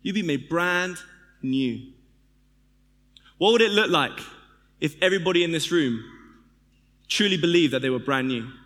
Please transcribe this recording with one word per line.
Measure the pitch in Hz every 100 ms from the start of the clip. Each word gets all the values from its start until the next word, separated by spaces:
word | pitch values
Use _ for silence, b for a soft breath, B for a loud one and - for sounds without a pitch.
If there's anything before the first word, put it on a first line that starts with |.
You've | -
been | 196 175
made | 139 -
brand | 165 175 180 185 180 - - _ _
new. | 139 131 131 110 - - _ _ _ _ _ _ _ _ _ _ _ - b b
What | 185
would | 233
it | 226
look | 208 214
like | 170 131 - - - - _ _ _
if | 151 151
everybody | 185 190 170 180
in | 175
this | 165 147
room | 175 143 113 110 - - - _ _ _ _ _ _ _
truly | - 208 190
believed | 170 170 156
that | 127
they | 131
were | 127
brand | 127 135 131
new? | 123 113 -